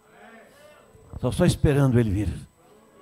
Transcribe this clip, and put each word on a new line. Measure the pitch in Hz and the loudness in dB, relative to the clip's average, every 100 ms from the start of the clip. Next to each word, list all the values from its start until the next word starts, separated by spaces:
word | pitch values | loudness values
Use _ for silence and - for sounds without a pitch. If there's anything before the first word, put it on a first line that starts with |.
| _ - 220 - - - - - _ - - | _ -20 -20 -20 -20 -20 -20 -20 _ -20 -20
Estou | - 127 | -8 -4
só | - 175 | 0 0
esperando | - 160 143 135 120 | 2 2 2 2 2
ele | 110 | 0
vir." | 95 95 71 - _ _ _ _ _ | -2 -4 -8 -14 _ _ _ _ _